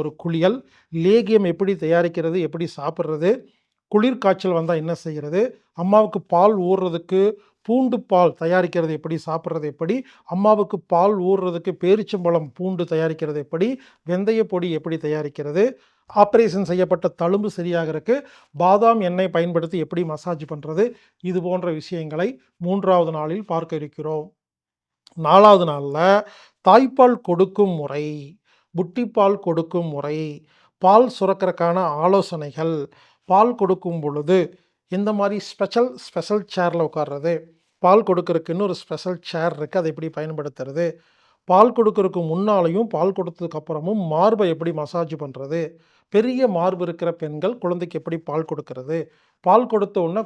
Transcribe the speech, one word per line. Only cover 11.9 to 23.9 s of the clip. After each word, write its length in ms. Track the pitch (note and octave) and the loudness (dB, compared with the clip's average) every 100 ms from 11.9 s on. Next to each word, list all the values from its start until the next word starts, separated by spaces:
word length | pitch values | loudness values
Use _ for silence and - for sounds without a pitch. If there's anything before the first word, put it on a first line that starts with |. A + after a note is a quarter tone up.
| G#3+ - G3+ F3 E3+ D3 - | 2 0 -4 0 0 -2 -8
பூண்டு 280 | F#3 F3+ E3+ | -6 -4 -4
தயாரிக்கிறது 500 | D#3+ D#3+ D#3+ D3+ D3 C#3 | -2 -2 -4 -6 -6 -6
எப்படி, 220 | E3 A3 C4 - _ D#3+ | -2 -2 -2 -12 _ -6
வெந்தய 340 | F3+ G3+ A3+ | -2 0 0
பொடி 260 | A3 F3+ F3+ | -2 -2 -4
எப்படி 260 | D#3 D#3+ D#3+ D3+ | -4 -4 -6 -4
தயாரிக்கிறது, 580 | D3+ D3 D3 D3 D#3+ A#3+ B3+ _ _ - | -4 -6 -8 -4 0 0 -2 _ _ -2
ஆப்ரேஷன் 580 | G#3 G#3 A3+ A3 F#3 F3+ | 4 6 6 2 0 -2
செய்யப்பட்ட 380 | F3+ F3+ F3 F3 - | -2 0 0 -2 -2
தழும்பு 300 | F3 G3+ G#3 F3 | -2 0 -2 -6
சரியாகிறதுக்கு 580 | E3+ E3+ D#3+ D#3 F3+ C4+ C4+ - _ D3 | -4 -2 -2 -4 -2 -2 -4 -20 _ 0
பாதாம் 460 | F3+ G3+ A3+ A3+ F3+ | 4 4 4 2 0
எண்ணெய் 260 | F3+ F#3+ E3+ | -2 0 0
பயன்படுத்தி 420 | F3 E3 E3 F3+ | 0 -2 -2 -4
எப்படி 220 | D3+ F3 E3 | -4 -4 -4
மசாஜ் 400 | D3+ F3+ D#3+ D3+ | -6 -8 -8 -8
பண்றது, 340 | D3+ D3 D#3+ A#3+ A#3+ _ _ | -12 -6 -2 -2 -4 _ _
இது 160 | F3+ F3+ | -6 -4
போன்ற 260 | F3 F3+ F3 | -2 -4 -4
விஷயங்களை 560 | D#3 - E3+ D#3 D#3 G#3 C4 _ - | -6 -8 -10 -6 -4 -4 -6 _ -8
மூன்றாவது 540 | F3 G3 F#3+ F3+ E3 | -4 0 2 4 2
நாளில் 340 | D#3 D#3 G3 G3+ | -2 -6 -6 -4
பார்க்க 280 | E3 E3 D#3+ | -6 -4 -8
இருக்கிறோம். 440 | D3 | -10